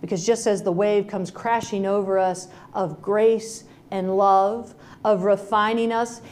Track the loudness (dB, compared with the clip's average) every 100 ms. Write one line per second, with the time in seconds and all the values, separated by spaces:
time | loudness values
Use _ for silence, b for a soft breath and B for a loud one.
0 | -4 -4 0 0 2 0 0 0 2 2
1 | 0 -6 -8 -8 -2 -2 -2 -4 0 0
2 | 0 2 0 -2 -10 B B -6 -6 -6
3 | -2 2 4 2 -4 -14 -18 B -10 -6
4 | -2 2 4 4 4 -2 -10 -18 B B
5 | 0 2 2 0 2 0 2 0 0 0
6 | -4 -6 B